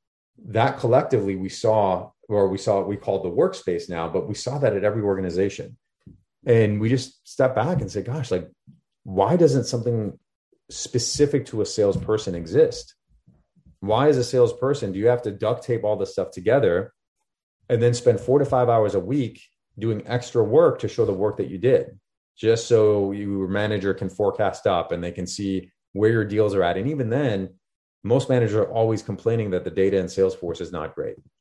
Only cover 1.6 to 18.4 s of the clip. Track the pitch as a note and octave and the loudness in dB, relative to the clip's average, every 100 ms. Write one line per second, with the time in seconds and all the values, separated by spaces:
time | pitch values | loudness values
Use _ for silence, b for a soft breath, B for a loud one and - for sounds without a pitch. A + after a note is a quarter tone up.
1.6 | A2 G#2+ G2 F#2 - _ - G#2 G2 F#2+ | 0 2 2 0 -6 _ -4 2 2 0
2.6 | - G2 F#2 G2+ - G2 F2+ G2 F#3 - | 0 0 0 -6 -2 -2 -2 0 0 0
3.6 | - E2+ - E2 E2 F#2 - G#2 - C#3 | -4 -4 -4 -6 -4 -4 -4 -8 -6 -2
4.6 | B2+ G2+ G#2 A2 G2+ F#2+ F#2 F2 G2+ - | 0 0 -2 -2 -2 -2 -2 -2 -2 -4
5.6 | D#2+ - _ _ - - _ _ - A2+ | -14 -16 _ _ -20 -20 _ _ 2 4
6.6 | G#2+ G2+ A2 C3 - _ - - C3 G2+ | 4 0 0 0 -4 _ -20 0 0 0
7.6 | C#3 E3 G2 G#2 G#2 D3+ B2+ F2+ E2+ _ | -2 -2 -4 -8 -6 -8 -4 -4 -6 _
8.6 | - _ _ _ - F#2+ G2+ F3 D#3 C3+ | -20 _ _ _ -8 0 2 6 4 4
9.6 | A#2 A#2+ A#2+ A#2 G#2 - _ _ _ _ | 0 -4 -2 -2 -4 -8 _ _ _ _
10.6 | _ - - A#2+ - - C#3+ C#3 - A2 | _ -14 -6 -4 -4 0 2 2 -4 -6
11.6 | G2+ - G2+ F#2 - A2 G2 F2 D#2+ B2 | -4 0 0 0 0 -2 -2 -8 -2 2
12.6 | D#3 - - _ _ _ _ _ _ _ | 2 0 -16 _ _ _ _ _ _ _
13.6 | _ _ G2+ A2 D3+ C3 A#2+ B2+ A#2 - | _ _ 0 4 4 4 0 2 2 2
14.6 | C3 C#3 G2+ F#2 A#2 B2 G#2 G2+ G#2+ B2 | -4 -2 -4 0 0 0 -2 -4 -2 -2
15.6 | - A2+ G#2 G2+ G2 - F2+ F#2 F#2+ C3+ | -2 -2 -2 -2 -4 -4 -6 -4 2 2
16.6 | G2 F2 A2+ _ _ _ _ _ _ _ | 4 0 -2 _ _ _ _ _ _ _
17.6 | - A#2 A#2+ A#2 B2 A2+ - C#3+ | -2 2 2 2 2 2 2 2